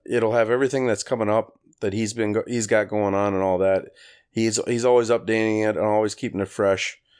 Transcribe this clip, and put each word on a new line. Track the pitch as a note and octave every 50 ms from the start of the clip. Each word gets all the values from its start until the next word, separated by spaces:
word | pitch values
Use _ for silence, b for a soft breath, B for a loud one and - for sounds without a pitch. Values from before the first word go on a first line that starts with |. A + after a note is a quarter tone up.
| -
it'll | - A#2+ A#2 A2+ G#2+ A#2
have | A#2 A2 A2
everything | B2 C3 C#3 B2+ C#3 C3+ B2+
that's | A#2+ G#2+ - -
coming | - C3 A2+ G#2+ G#2
up | G#2+ A2 A2 - _ _ _ _ _ _
that | A2+ G2+ F#2+
he's | A2+ A2 G#2 A2+
been | A#2 G#2+ G#2 G#2
go-, | G#2+ -
he's | - B2 A#2+ G#2+
got | G#2 A2+ G#2+ G#2 G2
going | G#2+ G#2+ G2+ G2 F#2+
on | G2 G2+ G2+ G2
and | F#2+ F#2+
all | F#2+ F#2 F2+
that. | F#2+ F#2+ F#2+ F#2+ - - B B B B B B B B
He's, | - A#2 A2+ A2+ G#2+ A2 -
he's | - A#2+ A#2 A#2+
always | B2 B2 B2 A#2 A2
updating | A#2 A#2 - A2 A2 A2 A2 A2 G#2+ G#2+ G#2+
it | G#2+ G#2
and | D#2 G#2+
always | G#2 G#2 G#2+ A2 G#2 -
keeping | - B2+ A#2 - G2
it | G2
fresh. | - - - G#2 G2 G2 F#2 - - - - b b b